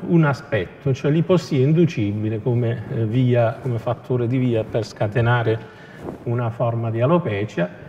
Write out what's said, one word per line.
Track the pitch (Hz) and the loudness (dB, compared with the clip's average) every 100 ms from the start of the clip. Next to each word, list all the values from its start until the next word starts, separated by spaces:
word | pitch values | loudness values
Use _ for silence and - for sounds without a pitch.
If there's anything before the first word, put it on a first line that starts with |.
| - | 2
un | 175 156 | 4 4
aspetto, | 127 - 110 87 - 139 | 0 -2 -4 -4 -6 -2
cioè | 127 143 | 0 2
l'ipossia | 156 165 185 - 143 | 2 4 2 2 2
inducibile | 131 160 170 - 104 104 107 110 | 4 4 4 2 -2 0 -2 -2
come, | 127 120 120 113 - | 0 0 0 -2 -4
eh, | 127 113 | -2 0
via, | 120 123 123 110 - | 2 4 4 2 0
come | 135 113 | -4 -4
fattore | 127 117 - 127 117 | -4 -6 -2 -2 0
di | 131 | 0
via | 127 113 107 | 2 0 0
per | 120 104 | -4 -4
scatenare | - 107 117 117 120 113 113 - - - - - - | -4 -2 2 2 2 2 -2 -4 -18 -20 -14 -14 -10
una | - 120 120 | -4 -2 -4
forma | - 120 117 113 | -2 -2 -2 -4
di | 110 | 0
alopecia | 127 175 160 101 104 - 175 - | 2 2 0 -4 -4 -4 -6 -8